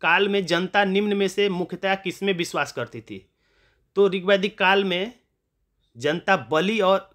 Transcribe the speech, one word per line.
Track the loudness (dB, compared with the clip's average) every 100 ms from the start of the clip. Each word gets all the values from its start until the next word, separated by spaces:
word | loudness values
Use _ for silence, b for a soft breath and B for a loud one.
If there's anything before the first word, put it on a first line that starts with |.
काल | 0 2 2
में | 0 0
जनता | 0 2 0 2
निम्न | 2 0 0
में | 0
से | 0 -2
मुख्यतः | -2 -6 -4 -2 -2
किसमें | -4 -4 -2
विश्वास | -2 -4 -4 -4
करती | -6 -10 -12
थी? | -16 -18 -18 _ _ _ _ _ _ 2
तो | 2
ऋग्वैदिक | 2 0 2 0 0
काल | 2 2
में | 2 -2 -6 -10 _ _ _ _ _ _ _ -4
जनता | -2 -2 0 0 0
बलि | 0 0 0
और | 2 0 -2